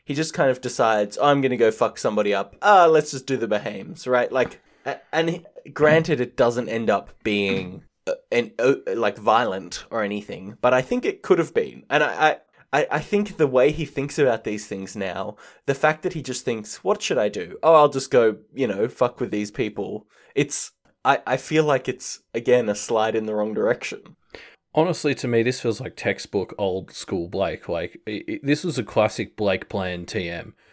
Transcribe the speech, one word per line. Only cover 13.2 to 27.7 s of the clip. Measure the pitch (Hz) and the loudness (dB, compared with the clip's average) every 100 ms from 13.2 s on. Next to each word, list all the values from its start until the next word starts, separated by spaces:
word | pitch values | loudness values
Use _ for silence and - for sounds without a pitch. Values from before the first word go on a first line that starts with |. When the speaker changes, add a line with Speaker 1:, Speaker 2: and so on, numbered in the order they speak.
| 208 - | -2 0
Speaker 1:
the | 147 | 2
way | 127 135 | 4 4
he | 156 151 | 2 -6
thinks | - 143 - | -6 -6 0
about | 135 113 - | 2 2 -4
these | 104 - | -8 -8
things | 98 95 107 | -10 -10 -8
now, | 95 87 98 107 - - - | -6 -6 -8 -12 -20 -16 -6
the | 139 | 0
fact | 151 156 | 0 0
that | 180 | -4
he | 160 | -6
just | 131 123 - | -8 -6 -4
thinks, | 113 107 - | -6 -8 -8
"What | 185 208 | -2 -2
should | - 143 | 0 0
I | 104 | 0
do? | 101 85 85 | -2 -10 -2
Oh, | 156 160 | 6 8
I'll | 147 | 8
just | 139 135 | 4 2
go, | 131 113 101 - | 4 4 2 -10
you | 117 127 | -4 -2
know, | 95 117 | 0 -2
fuck | - 123 - | 0 -2 -2
with | 117 | -6
these | 104 104 | -4 -6
people." | - 110 104 95 104 - _ _ | -4 -6 -6 -8 -10 -14 _ _
It's, | - 147 - - _ _ _ | -2 -2 -2 -8 _ _ _
I, | 127 139 - | 0 0 0
I | 123 | -4
feel | - 156 151 | 0 0 2
like | 135 - | 2 0
it's, | 113 - - _ | -8 -10 -14 _
again, | 117 120 123 110 | -6 2 4 4
a | 101 | -4
slide | - 113 110 110 | 0 0 2 0
in | 107 | -2
the | 107 | -2
wrong | 107 | -2
direction. | 107 104 123 - - - - _ - - _ _ - | 0 0 0 -4 -12 -16 -20 _ -20 -20 _ _ 0
Speaker 2:
Honestly, | 165 170 147 135 | 2 0 -2 -2
to | 135 | 0
me, | 117 | 2
this | 113 127 | 2 0
feels | 120 104 | -4 -4
like | 123 - | -8 -6
textbook | 120 - - 101 92 - | -4 -4 -4 -4 -4 -4
old | 101 92 - | -4 -4 -8
school | - - 98 85 | -14 -6 -6 -4
Blake. | 95 92 80 | -2 -2 -4
Like, | - | -6